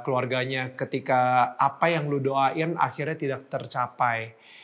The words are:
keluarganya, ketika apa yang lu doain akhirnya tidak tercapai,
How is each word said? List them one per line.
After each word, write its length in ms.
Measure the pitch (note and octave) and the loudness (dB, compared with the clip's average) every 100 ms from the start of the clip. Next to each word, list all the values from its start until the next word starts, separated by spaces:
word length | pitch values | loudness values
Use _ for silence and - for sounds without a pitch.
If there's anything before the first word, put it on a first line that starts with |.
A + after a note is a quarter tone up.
keluarganya, 720 | C3 B2+ B2 B2+ B2+ C3 B2+ | 0 0 0 -2 -2 -4 -4
ketika 760 | - C3 C3+ - C3 B2+ B2+ A#2+ | -6 -4 -4 2 4 4 4 2
apa 340 | - C#3 - E3+ | 2 0 2 2
yang 200 | E3 D3 | 2 0
lu 80 | C#3+ | -2
doain 580 | C3+ C3+ C3+ - D#3+ E3 | 0 2 0 0 -2 0
akhirnya 360 | C3+ - D3 | -2 -2 -6
tidak 260 | D#3 C#3 B2+ - | -4 -4 -6 -6
tercapai, 880 | - B2 C3+ B2+ - B2+ A2+ A2+ - - - | -8 -6 -4 -4 0 0 0 -4 -14 -20 -20